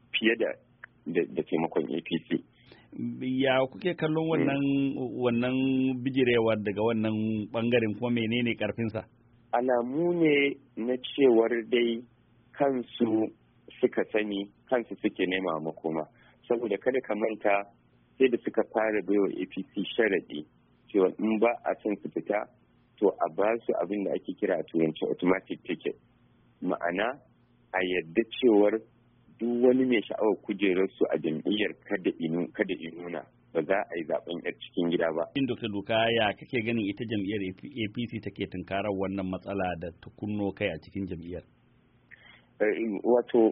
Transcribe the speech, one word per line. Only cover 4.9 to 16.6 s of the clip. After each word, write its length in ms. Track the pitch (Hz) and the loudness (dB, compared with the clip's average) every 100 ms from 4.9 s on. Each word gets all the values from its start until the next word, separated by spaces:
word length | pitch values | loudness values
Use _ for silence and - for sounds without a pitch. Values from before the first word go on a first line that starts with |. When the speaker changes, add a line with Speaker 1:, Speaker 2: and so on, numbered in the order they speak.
| - 127 | 0 -4
Speaker 2:
wannan 440 | 120 123 117 123 131 135 131 131 127 | 0 2 2 2 2 2 2 2 0
bijirewar 580 | 127 131 123 120 110 107 | 0 2 4 6 4 2
daga 240 | 104 98 | 0 0
wannan 680 | 110 113 110 110 110 110 104 | 2 2 0 0 0 -2 -4
ɓangaren 480 | 117 117 120 110 104 | -2 2 2 2 -2
kuma 140 | 120 | -2
menene 440 | 120 110 120 120 107 | 0 0 0 0 -2
ƙarfinsa? 480 | 107 107 113 107 - _ _ _ - | -4 -2 -4 -4 -10 _ _ _ -4
Speaker 1:
Alamu 600 | 120 127 123 120 143 175 | -2 2 2 0 -2 0
ne 420 | 175 156 143 143 135 _ | 2 4 4 2 -2 _
na 220 | - 117 127 | -8 -4 -4
cewar 560 | - - 131 113 117 117 | -6 4 6 8 6 2
dai 400 | 113 120 117 117 123 _ _ _ _ - | 0 2 2 -2 -8 _ _ _ _ 0
kansu 720 | 139 127 117 - 117 110 110 - _ _ - - | 0 0 -4 -2 0 2 -2 -6 _ _ -20 0
suka 220 | 123 - 95 | 0 0 -2
sani, 420 | 110 107 98 101 _ - | -2 -2 -4 -6 _ -2
kansu 260 | 127 113 101 | -2 -2 -4
suke 300 | 104 - 92 | -4 0 0
nema 320 | 92 92 78 | 0 -2 -4
makoma. 480 | 78 78 80 80 76 _ - _ - | -6 -6 -4 -4 -6 _ -20 _ -2
Saboda 300 | 120 | -2